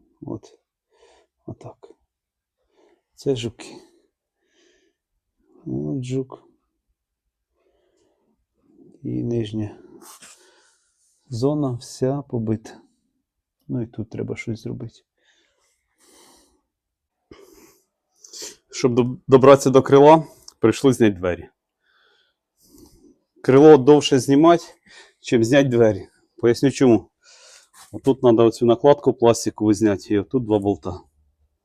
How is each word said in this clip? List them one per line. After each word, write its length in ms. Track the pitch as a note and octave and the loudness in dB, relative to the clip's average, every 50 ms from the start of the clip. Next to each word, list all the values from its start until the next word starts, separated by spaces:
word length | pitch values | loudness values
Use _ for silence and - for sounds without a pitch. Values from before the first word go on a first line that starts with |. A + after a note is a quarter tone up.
| _ _ _ _ | _ _ _ _
От. 380 | - C3+ A2+ A2 - - _ _ _ _ _ _ _ _ _ _ _ _ _ _ _ _ _ _ _ | -18 -16 -16 -16 -16 -20 _ _ _ _ _ _ _ _ _ _ _ _ _ _ _ _ _ _ _
Отак. 440 | - - - - - - _ _ - _ _ _ _ _ _ _ _ _ _ _ _ _ _ _ _ _ _ _ _ _ _ _ _ _ | -20 -20 -20 -20 -20 -20 _ _ -20 _ _ _ _ _ _ _ _ _ _ _ _ _ _ _ _ _ _ _ _ _ _ _ _ _
Це 200 | - - C#3+ C3+ | -10 -6 -6 -6
жуки. 400 | A#2 A#2 A2+ - - - - - - - _ _ _ _ _ _ _ _ _ _ _ _ _ _ _ _ _ _ _ _ _ _ _ _ _ _ _ _ _ _ _ _ _ _ _ - | -6 -6 -10 -12 -16 -20 -20 -20 -20 -20 _ _ _ _ _ _ _ _ _ _ _ _ _ _ _ _ _ _ _ _ _ _ _ _ _ _ _ _ _ _ _ _ _ _ _ -16
От 380 | D3 C3 C#3 D3 D3+ D3 C3+ B2 | -12 -10 -10 -8 -8 -8 -10 -10
жук. 400 | B2 B2+ C3+ B2+ B2+ - - _ _ _ _ _ _ _ _ _ _ _ _ _ _ _ _ _ _ _ _ _ _ _ _ _ _ _ _ _ _ _ _ _ _ _ _ _ _ _ _ _ _ _ _ _ _ _ _ _ _ _ _ - | -8 -8 -8 -8 -10 -14 -20 _ _ _ _ _ _ _ _ _ _ _ _ _ _ _ _ _ _ _ _ _ _ _ _ _ _ _ _ _ _ _ _ _ _ _ _ _ _ _ _ _ _ _ _ _ _ _ _ _ _ _ _ -12
І 200 | B2 B2 B2 A#2+ | -10 -10 -8 -8
нижня 560 | A#2+ A#2 A#2 G#2+ G#2 A2 A2 G#2 G#2 - - - - - - - - - - - - - _ _ _ _ _ _ _ _ _ _ _ _ _ _ _ _ _ _ - | -6 -6 -6 -8 -8 -8 -10 -10 -10 -14 -18 -20 -20 -20 -20 -20 -20 -20 -20 -20 -20 -20 _ _ _ _ _ _ _ _ _ _ _ _ _ _ _ _ _ _ -16
зона 420 | B2+ A2+ B2 C#3+ D3+ D3+ D3 C3 | -10 -6 -4 -4 -4 -4 -6 -6
вся 500 | B2 A#2 - - - - C3 B2+ C#3 C#3+ | -8 -10 -14 -18 -12 -8 -6 -6 -6 -8
побита. 600 | C3+ _ - A#2 A2 G#2+ A2 A2 - - - - _ _ _ _ _ _ _ _ _ _ _ _ _ _ _ _ _ - | -10 _ -10 -8 -6 -6 -8 -8 -10 -14 -20 -20 _ _ _ _ _ _ _ _ _ _ _ _ _ _ _ _ _ -14
Ну 140 | C#3 B2 | -12 -12
і 60 | A2+ A#2+ | -12 -12
тут 220 | _ - G#2 - | _ -14 -16 -14
треба 260 | - A2+ A2 A2+ A2+ | -14 -14 -12 -12 -12
щось 280 | - - - A2 G#2+ - | -14 -12 -12 -12 -12 -12
зробити. 360 | A#2 A#2+ A#2 A#2+ A#2 - _ _ _ _ _ _ _ _ _ _ _ _ _ _ _ _ _ _ _ _ _ _ _ _ _ _ _ _ _ _ _ _ _ _ _ _ _ _ _ _ _ _ _ _ _ _ _ - - _ _ _ _ _ _ _ _ _ _ _ _ _ _ _ _ - - - - - - - _ _ _ | -14 -14 -14 -16 -18 -20 _ _ _ _ _ _ _ _ _ _ _ _ _ _ _ _ _ _ _ _ _ _ _ _ _ _ _ _ _ _ _ _ _ _ _ _ _ _ _ _ _ _ _ _ _ _ _ -20 -20 _ _ _ _ _ _ _ _ _ _ _ _ _ _ _ _ -20 -20 -20 -20 -20 -20 -20 _ _ _
Щоб 220 | - - - B2+ A#2+ | -10 -6 -6 -4 -2
доб-, 240 | B2 A#2+ B2+ B2+ - _ - | -2 -2 -4 -6 -10 _ 2
добратися 420 | C3 B2+ A#2+ C3+ C#3 C3+ - C#3 | 2 4 6 6 4 4 4 2
до 120 | C3 C3+ | 2 2
крила, 420 | B2+ - C3+ C3+ C#3+ D3 D#3+ D#3+ D#3 - - _ _ - - _ | 2 4 4 4 6 6 6 4 2 -2 -16 _ _ -20 -8 _
прийшлось 360 | - A2+ G#2+ - - C#3 B2 | -2 -2 0 0 0 0 0
зняти 200 | A#2+ A#2 G#2+ G2 | 2 2 0 0
двері. 340 | F2+ F#2 F2+ F2 E2+ - - _ _ _ _ _ _ _ _ _ _ _ _ _ _ _ _ _ _ _ _ _ _ _ _ _ - - _ _ _ _ _ _ _ _ _ _ _ - | -2 -4 -6 -6 -8 -10 -18 _ _ _ _ _ _ _ _ _ _ _ _ _ _ _ _ _ _ _ _ _ _ _ _ _ -20 -20 _ _ _ _ _ _ _ _ _ _ _ -2
Крило 340 | - B2+ C#3 D3 D#3 D#3 C3+ | 2 4 6 8 8 8 8
довше 420 | B2 C#3 D3+ C#3+ B2+ - C#3+ C3 | 6 6 4 4 4 0 -2 -2
знімати, 460 | A#2 - C#3 C#3 D#3+ E3+ E3+ E3 - - - _ _ _ - - - _ _ _ | 0 0 2 2 4 4 2 2 -2 -8 -20 _ _ _ -20 -20 -20 _ _ _
чим 240 | - - C3+ A#2 A2+ | -8 -4 -2 -2 0
зняти 260 | A2+ C#3 C#3+ C#3 C3+ | 0 2 0 0 0
двері. 400 | A#2+ A#2 A#2 A2 G2+ F#2+ - - _ _ _ _ _ - | 0 2 2 2 0 -2 -8 -18 _ _ _ _ _ -4
Поясню 340 | - A#2 A2+ - C#3+ C3+ | -2 -2 0 0 -2 -4
чому. 400 | - - C#3+ B2+ A2+ G2+ - _ _ _ _ _ _ _ _ - - - _ _ _ - - _ | -2 0 2 2 2 2 0 _ _ _ _ _ _ _ _ -20 -20 -20 _ _ _ -20 -20 _
Отут 300 | - G2 - C3+ B2+ - | -20 -8 -4 -4 -4 -2
треба 220 | B2+ B2 A2+ A2 A#2 | 0 0 2 2 2
оцю 220 | A2+ - - B2 | 0 0 0 0
накладку 480 | A#2 A#2 A#2 - C#3+ A2 - - C3+ - | 0 0 2 2 2 2 2 0 -4 -2
пластикову 600 | - A#2 A#2 A2+ - - A2 - - G#2+ G#2+ G#2 | 0 2 0 0 0 -2 -10 -8 -4 -2 -2 0
зняти, 400 | F#2 A2 G#2 G2 F#2 - - G#2+ | 0 0 -2 -4 -4 -6 -6 -6
і 60 | G2+ | -6
отут 260 | G2 - - C3 A#2+ | -4 -4 -6 -8 -4
два 140 | G#2 G#2+ G#2 | -4 -4 -4
болта. 400 | G2 G2+ G2 E2 - F#2 F#2 F#2 - _ _ _ _ _ _ _ _ _ _ _ _ | -2 -4 -6 -6 -8 -12 -14 -14 -16 _ _ _ _ _ _ _ _ _ _ _ _